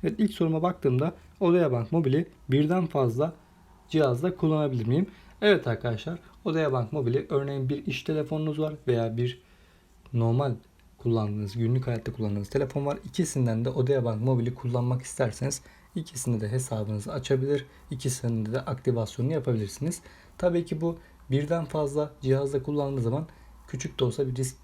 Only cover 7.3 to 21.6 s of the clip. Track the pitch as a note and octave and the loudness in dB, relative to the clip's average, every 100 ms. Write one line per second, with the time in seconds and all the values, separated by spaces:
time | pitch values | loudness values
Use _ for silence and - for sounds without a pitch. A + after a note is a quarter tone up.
7.3 | C#3 C#3 C#3 C3 C#4+ - B2+ - D#3 D3+ | 0 0 -2 -2 -2 -4 -6 -2 -2 -2
8.3 | D#3 D#3 D3 D#3 D3+ - A#2 A2+ A2+ B2 | -2 -2 0 -2 -4 0 2 2 0 -2
9.3 | - _ - - - _ - - A#2 A#2 | -4 _ -20 -20 -20 _ -20 -6 0 2
10.3 | A#2 C#3 B2 - _ - _ A#2+ A2+ G#2 | 2 0 -2 -10 _ -20 _ 0 2 0
11.3 | G#2 G#2 A2+ A2+ B2+ B2+ A#2 A2 A2 G#2+ | -2 -4 -2 2 2 0 -4 -4 -4 -2
12.3 | G#2 G2+ C3+ C#3 C#3+ C#3+ C#3+ - - D#3+ | -2 -4 -6 -4 -2 -4 -4 -8 -4 -2
13.3 | C#3 B2 A2 B2 B2+ B2+ C#3 A#2+ G#2+ B2 | 0 0 0 -2 0 2 2 2 0 2
14.3 | B2+ A#2 B2 B2+ A#2+ B2 B2+ - - B2 | 2 0 -4 -4 -2 0 -2 -4 -2 -2
15.3 | - C3+ - - - - - D#3+ C3 - | -2 -6 -6 -10 -20 -10 -8 -8 -6 -2
16.3 | A2+ G#2 B2+ B2+ A2 G#2+ G#2+ G#2 C#3+ - | 0 0 -2 -2 -4 -2 -4 -4 -6 0
17.3 | C3+ C3+ C#3+ - - - C3 C3+ B2+ A#2+ | 0 2 0 -2 -20 -12 -4 -4 -2 -2
18.3 | A2+ G#2+ B2+ C3 B2+ - A#2 G#2+ - B2+ | -2 -2 -2 -4 -2 0 0 -2 -2 0
19.3 | D#3+ C3 A#2 G2+ - D3+ E3+ - - - | 0 0 0 -2 -4 -4 -4 -10 -20 -20
20.3 | - F3+ F3 E3+ D#3+ E3+ E3 - - - | 0 2 2 0 -2 -2 -4 -14 -20 -2
21.3 | C3 D3 E3+ | 0 2 -2